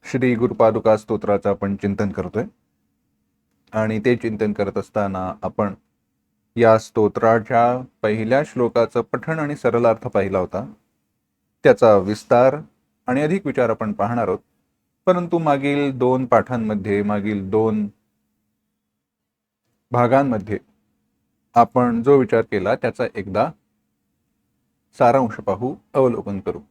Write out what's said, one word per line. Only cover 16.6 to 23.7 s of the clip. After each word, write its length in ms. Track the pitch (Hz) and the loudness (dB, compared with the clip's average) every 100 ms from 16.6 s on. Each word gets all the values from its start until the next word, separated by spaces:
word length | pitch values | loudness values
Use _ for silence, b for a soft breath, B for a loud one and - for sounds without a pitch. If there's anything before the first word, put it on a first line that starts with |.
| 110 107 95 101 | -4 -4 -2 -2
मागील 480 | 104 104 101 104 95 | 0 -2 -4 -6 -2
दोन 380 | 107 110 107 104 _ _ _ _ _ _ _ _ _ _ _ _ _ _ _ _ _ _ _ _ | 0 0 -2 -4 _ _ _ _ _ _ _ _ _ _ _ _ _ _ _ _ _ _ _ _
भागांमध्ये 680 | 123 120 131 139 110 95 101 _ _ _ _ _ _ _ _ _ | 0 4 4 2 -2 -4 -8 _ _ _ _ _ _ _ _ _
आपण 480 | 120 117 127 123 117 | 2 2 2 0 0
जो 160 | 120 143 | 4 4
विचार 240 | 120 113 | 4 0
केला 320 | 110 104 92 | 0 -4 -2
त्याचा 320 | 127 120 - 120 | -2 -4 -4 -6
एकदा 360 | 110 98 95 139 - _ | -6 -6 -2 -2 -4 _